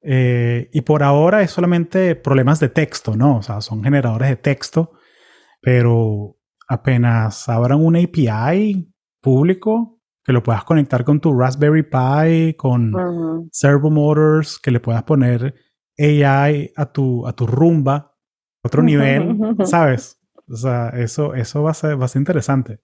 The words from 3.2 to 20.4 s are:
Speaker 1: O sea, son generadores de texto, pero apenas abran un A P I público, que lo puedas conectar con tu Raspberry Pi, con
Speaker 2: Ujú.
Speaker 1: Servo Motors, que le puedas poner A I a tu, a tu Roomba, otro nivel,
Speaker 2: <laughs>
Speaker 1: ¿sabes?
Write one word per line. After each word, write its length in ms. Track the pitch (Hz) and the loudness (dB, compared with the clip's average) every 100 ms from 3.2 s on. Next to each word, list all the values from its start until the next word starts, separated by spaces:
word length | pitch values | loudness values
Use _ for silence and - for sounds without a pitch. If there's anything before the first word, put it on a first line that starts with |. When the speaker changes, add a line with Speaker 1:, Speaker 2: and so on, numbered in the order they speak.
| 135 123 | 2 2
Speaker 1:
O 40 | |
sea, 180 | 101 104 | -2 -10
son 220 | - 110 | -8 -6
generadores 460 | 113 143 123 110 135 | 0 0 0 0 -2
de 80 | 127 | 0
texto, 560 | - 135 - - 165 _ _ _ _ _ _ _ | -2 -2 -2 -4 -4 _ _ _ _ _ _ _
pero 760 | - 123 117 117 113 104 104 _ _ _ - | 2 4 4 2 0 -4 -8 _ _ _ -8
apenas 800 | 120 - 123 120 117 110 - - | -4 0 2 2 2 -2 -6 -4
abran 360 | 117 120 143 | -2 0 2
un 120 | 160 170 | 2 2
A 40 | |
P 220 | 175 170 123 110 123 | 0 0 -2 0 -2
I 380 | 180 214 196 170 _ _ _ | 0 0 -4 -8 _ _ _
público, 800 | 135 131 160 185 214 226 226 _ _ _ | 0 2 2 0 -2 -2 -4 _ _ _
que 80 | - | 0
lo 100 | 123 | 0
puedas 200 | 113 110 | 0 -4
conectar 400 | - 160 143 123 | 0 0 2 -2
con 160 | 127 147 | 0 0
tu 160 | 160 127 | 0 0
Raspberry 460 | 127 131 147 156 | 0 0 2 2
Pi, 720 | 156 131 127 143 160 165 160 | 0 -2 0 0 2 2 0
con 400 | 156 135 123 117 | -2 0 0 0
Speaker 2:
Ujú. 540 | 107 180 170 160 165 165 | -2 -4 -4 -6 -6 -8
Speaker 1:
Servo 400 | - 143 143 151 | -4 0 2 2
Motors, 680 | 151 147 151 156 156 151 - | 2 2 2 2 0 -2 -8
que 120 | - | -2
le 80 | 120 | -2
puedas 240 | - 117 | -2 -4
poner 500 | - 147 123 120 127 - _ _ _ - | 0 2 2 0 -4 -10 _ _ _ -2
A 520 | 147 147 139 139 143 | 0 2 2 2 2
I 200 | 147 - - | -2 -6 -8
a 160 | 147 | -6
tu, 340 | - 131 120 123 | -2 -2 -2 -6
a 60 | |
tu 140 | - 117 | -6 -4
Roomba, 680 | 123 165 165 135 143 - _ _ _ _ _ | 2 2 2 0 -2 -6 _ _ _ _ _
otro 200 | 120 - | -4 2
nivel, 560 | 160 143 139 139 170 220 | 2 2 2 2 0 -2
Speaker 2:
<laughs> 260 | 220 220 | -2 -2
Speaker 1:
¿sabes? 560 | 185 175 156 127 - _ _ _ | 0 2 2 0 -6 _ _ _